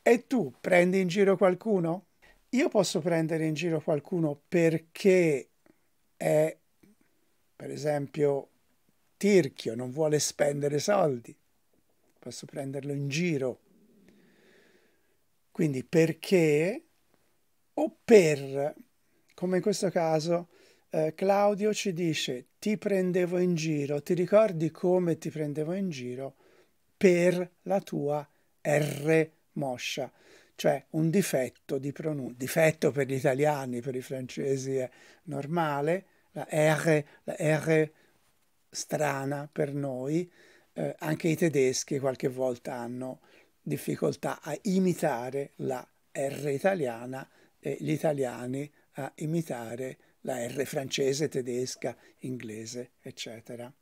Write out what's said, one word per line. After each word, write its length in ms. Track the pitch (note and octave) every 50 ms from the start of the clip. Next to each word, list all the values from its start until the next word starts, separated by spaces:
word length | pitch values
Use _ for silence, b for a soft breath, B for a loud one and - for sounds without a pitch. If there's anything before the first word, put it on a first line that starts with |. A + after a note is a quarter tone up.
E 260 | _ A#3+ A#3+ A#3+ -
tu 260 | _ C4+ A#3 F3 B2+ - _
prendi 400 | - F#3 F3+ F3 F3 F3+ F3+ G3
in 60 | F#3+
giro 280 | F3+ E3 G#3 G3 F#3+ G3
qualcuno? 680 | F3 G3+ F#3 F3+ F3 - A3+ G#3 F#3 E3 D#3+ E3+ F#3+ _ _ _ b b b b b b _
Io 200 | - B3 D#4+ F4+
posso 320 | - G#3+ F3+ - - F#3
prendere 440 | C#3 F3+ E3+ E3 D#3+ D3+ E3 D#3 D#3+
in 100 | D#3+ D#3
giro 260 | C#3+ E3 F3 D#3+ D3+
qualcuno 580 | - - D#3+ D3 - - F#3+ F3 D#3+ D3+ D3 - _
perché 1000 | _ - F3 E3 E3 D#3+ D#3+ - _ _ - - G3 F#3 F#3 F3 D#3+ C#3+ B2+ - _ _ _ _ _ _ _ _ _ _ _ _ _ _
è, 400 | _ - D#3+ D#3 D3+ D#3 D#3+ - _ _ _ _ _ - _ _ _ _ _ _ _ _ _ _ _ _ _ _
per 160 | - C#3 C3+
esempio, 800 | C#3 C3+ C#3 D3+ D3 C#3+ C#3 C3 - D3+ D3 C#3+ C#3 C#3 - _ _ _ _ _ _ _ _ _ _ _ _ _ _
tirchio, 580 | _ - G3+ G#3 F3+ C#3+ C3 - - - A#2 A2
non 160 | A#2 B2 B2+
vuole 280 | B2+ D3+ D#3 D3+ D3+ D3
spendere 600 | - - - - D3 D3 D3 C#3+ C#3 D3 D3 D3
soldi. 560 | - - G#3 G3 F3 D3+ C3 A#2+ - - - _ _ _ _ _ _ _ _ _ _ _ _ _ _ _ _ _
Posso 260 | - B2 A#2+ - -
prenderlo 480 | C#3 - D3+ C#3 C3+ C3+ C#3+ C3 C#3+ C#3+
in 160 | C#3 C#3+ C#3
giro. 500 | C3+ D#3 F3+ F3 D#3 C3+ C3 B2+ A2 _ _ _ _ _ _ _ _ _ b b b b b b b b b b b b b b b b b b b b b b b b b _ _ _ _ _
Quindi 320 | _ - F3 D3+ C3+ B2+ -
perché 1000 | _ - E3 E3 E3 D#3 - - - G3+ F3+ E3 D#3 D3 D3 D#3+ F#3 A#3+ E4 _ _ _ _ _ _ _ _ _ _ _ _ _ _ _ _ _ _ _
o 240 | - D4+ - - _ _
per, 720 | - A#3 G#3 E3+ D#3 D3+ C3+ C#3 C3+ C3+ C#3 C#3 D3+ - - - _ _ _ _ _ _ _ _ _ _
come 220 | - F3+ F3+ F#3
in 40 | F3+
questo 280 | F3 G#3+ F#3+ - G#3 F3+
caso, 600 | - F3+ E3 D#3+ D#3+ D#3 D3+ E3+ E3+ F3 F3 b b b b b b b b b
eh, 240 | - D#3+ D#3 D#3 D#3
Claudio 580 | - F#3+ F#3+ G3 G3+ G3+ G#3 G#3 F#3 G#3 G#3+ G#3
ci 200 | - - G#3 E3+
dice: 540 | D#3+ F3+ E3 D3+ - - - C3 B2 - _ _ _
"Ti 180 | - G#3 G#3+
prendevo 600 | - - G#3 G3+ F#3+ F#3 F3+ F3 F#3 F3+ E3+ F3+
in 180 | F3+ F3+ F3+ F3
giro, 480 | D#3 D#3 E3 D#3 D3 C#3 C3+ D3 C#3+ -
ti 100 | - F3+
ricordi 560 | E3 F3+ E3+ G3+ G#3 A3 G#3 F3+ D#3+ E3 D3+
come 480 | - - - F3+ F3+ F#3 F3+ E3+ D#3+
ti 120 | D#3 - D#3+
prendevo 440 | - D3+ D#3 D3 C#3+ D3+ D3+ D#3 F3+
in 160 | G3+ G3 F#3
giro?" 460 | D#3 B2+ B2 B2 B2 C3 C3+ C3+ _ b b b b b b b b b _ _ _
Per 560 | _ - F#3+ F3 F3 F3 F3+ F3 F3+ F3+ F3 _ _ _
la 160 | F3+ F#3+ G3
tua 460 | - - - D#3 C#3+ C#3+ D3 D3 C3+ _ _ _ _ _ _ _
R 680 | _ D#3 D3 D3 D3+ C#3+ C#3 C3+ C#3+ D#3 D#3+ D#3+ D#3 D#3 _ _ _ _ _
moscia, 580 | D#3+ C#3+ C3 B2 B2 - - - D3+ C3 - b b b b b b b b b
cioè 280 | - - D#3+ D3 C3+ - _
un 200 | - D#3+ D#3+ E3
difetto 680 | D#3 G3+ F3 - - C3+ B2+ A#2 _ _ _ - D3+
di 160 | C#3 C3 C#3+ C3+
pronuncia, 420 | - D#3+ D#3 D3+ C#3+ B2+ A2+ B2
difetto 540 | B2 B2 - - E3+ D#3+ D#3+ D3+ - - D3+
per 160 | A#2+ C#3+ C#3
gli 60 | B2+ C3+
italiani, 640 | C3 B2 D3 B2+ C3+ D3 D3+ D3+ C#3 C3+ B2+ B2 A#2+
per 160 | A#2 C3+ B2
i 60 | B2+
francesi 760 | B2+ - C#3+ C3 C3 B2 - - C#3+ C3+ C3+ C3+ C3 C3+ C3+
è 140 | C3 B2+ B2+ B B B B B B B
normale, 840 | E3+ C#3+ C#3 D3+ C#3+ E3 F3 D#3+ D3+ C#3+ C#3+ D3 D#3 F3 G3 F#3 b b b b b
la 140 | b D3+ - -
R, 560 | - D#3 D3+ D#3 D#3 D3 D3 E3 D#3 D3+ C#3+ b b b b
la 120 | - -
R 540 | - E3+ D3+ D#3 D3+ C3 D#3+ D#3+ D#3 D#3 D3+ b b b b b b b _ _ _ _ _ _ _ _ _
strana 800 | - - - - C#3 D3 D3+ C#3+ C#3 C3+ C3+ C#3 C#3+ C#3+ D3 D3+
per 240 | _ - D3+ C#3 C#3
noi, 560 | C#3+ C#3 C#3 B2+ B2+ B2+ C#3 D#3 E3+ F3+ F3 b b b b b b b b b
eh, 220 | E3+ D#3+ C#3+ C#3 _
anche 300 | E3 D#3 D#3 D#3 - E3
i 80 | D#3
tedeschi 640 | - F3+ E3 C#3 C#3+ C3 B2+ C3 - - - D#3+ C3+
qualche 280 | C3 C3+ B2+ - -
volta 460 | C#3 B2 B2+ C3 C3 B2 - _ D#3+ C3+
hanno 480 | A#2+ A#2+ A#2+ B2 B2+ B2+ C3 C3 _ b b b b b b b _
difficoltà 800 | _ D#3+ D3 C#3 - - D3 - - D3+ C3+ - - D3 C3+ -
a 140 | - D#3 D3 - _
imitare 880 | G#3 F3+ F#3+ F#3 F#3 E3 - F3 D3+ C3 A#2 B2 C3 C#3 C#3 C#3 - _
la 300 | - D3 C3 C3 B2 - _ _ _ _ _
R 380 | _ - C#3 C#3 C#3 C3 C#3 D3
italiana 800 | C#3 C#3 - F#3+ G3 F3+ C#3+ B2 A2+ A2+ A#2+ B2 C3 C3 D3+ b b b b b b
e 200 | _ _ D3 C#3+ -
gli 120 | D#3 C#3+
italiani 800 | D#3 - - D#3+ D3 C#3 C3 A#2+ A#2+ A#2+ B2 B2 C3 C#3 D3 D3 b b b b b
a 160 | - C3+ - _
imitare 840 | - E3+ D3+ D#3+ E3+ D#3+ - C3+ A#2+ A#2 A2+ A#2+ B2 C3 C3 - b b b b b _
la 200 | C#3 C3 B2 A#2+
R 200 | A#2+ B2+ C3+ C3
francese, 640 | - - D3+ C3+ A#2+ - - C#3 C3 C#3 C#3 D#3+ C3
tedesca, 680 | - C#3 B2 B2+ A#2+ B2 C3 B2+ - - - C3 A#2 b b b b _
inglese, 720 | - C3+ B2+ A#2+ A2 A2 G#2+ A2 A2+ A2+ B2 B2 B2 - _ _
eccetera. 720 | _ C3 - - - B2 A2 A2+ _ - B2+ A#2 A#2+ B2 D3 _